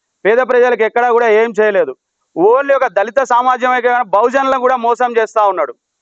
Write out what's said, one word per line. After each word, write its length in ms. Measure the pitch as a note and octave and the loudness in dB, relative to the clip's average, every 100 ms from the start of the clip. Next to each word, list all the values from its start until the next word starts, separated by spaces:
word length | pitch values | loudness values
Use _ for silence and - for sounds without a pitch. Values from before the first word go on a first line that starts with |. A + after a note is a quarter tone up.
| _ _ | _ _
పేద 140 | F#3 A#3 | 0 0
ప్రజలకు 440 | B3+ B3 B3 A#3 | 2 2 2 0
ఎక్కడా 300 | A3 A#3+ B3 | -2 0 0
కూడా 160 | A#3 A#3 | 2 2
ఏం 240 | G#3+ A#3 G3+ | 2 0 0
చేయలేదు. 360 | G#3+ G3 C#3+ B2+ _ _ _ - | 0 0 -2 -6 _ _ _ 0
Only 380 | F#3+ B3+ C#4 C#4 | 2 2 0 -2
ఒక 100 | B3+ | -2
దళిత 360 | F#3 G#3 A#3+ | -2 -2 -2
సమాజమే 580 | B3+ A#3+ B3+ B3+ B3+ B3+ | 0 0 0 -2 -2 -2
కాదు, 240 | A#3+ A#3+ | -2 -2
బహుజనులను 560 | A3 F#3+ B3 C4 C4 C4+ | 0 0 0 0 -2 -2
కూడా 160 | B3 B3+ | -2 -2
మోసం 400 | A#3 A3+ B3 A3+ | -2 -2 -2 -2
చేస్తా 300 | A3 A3+ G#3 | -2 0 0
ఉన్నాడు 280 | F3+ C#3 - _ _ | 0 -6 -8 _ _